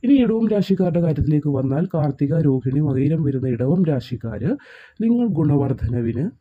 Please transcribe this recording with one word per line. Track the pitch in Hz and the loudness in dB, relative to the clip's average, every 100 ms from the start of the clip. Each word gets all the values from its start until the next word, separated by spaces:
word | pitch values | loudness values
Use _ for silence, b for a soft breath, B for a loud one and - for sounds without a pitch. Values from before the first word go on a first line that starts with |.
ഇനി | 254 277 | 4 4
ഇടവം | 233 226 226 208 | 4 2 2 0
രാശിക്കാരുടെ | 190 190 185 170 170 | 2 2 2 2 0
കാര്യത്തിലേക്ക് | 151 147 151 147 139 | 0 2 2 2 -2
വന്നാൽ, | 139 135 190 165 | 0 -2 -2 -2
കാർത്തിക, | 147 139 143 165 151 | -2 -2 0 2 2
രോഹിണി, | 131 131 139 151 | 2 0 0 0
മകയിരം | 131 143 160 | 0 0 0
വരുന്ന | 156 131 127 120 | 0 -2 -2 -2
ഇടവം | 127 175 165 | 0 2 2
രാശിക്കാർ | 139 - 120 113 - 160 285 B B B B | 0 -4 -8 -8 -6 -4 -4 B B B B
നിങ്ങൾ | 226 240 240 156 | 0 0 0 0
ഗുണവർദ്ധനവിന് | 151 143 123 - 113 117 117 117 175 - | 2 2 0 -2 -2 -2 -2 -2 -6 -8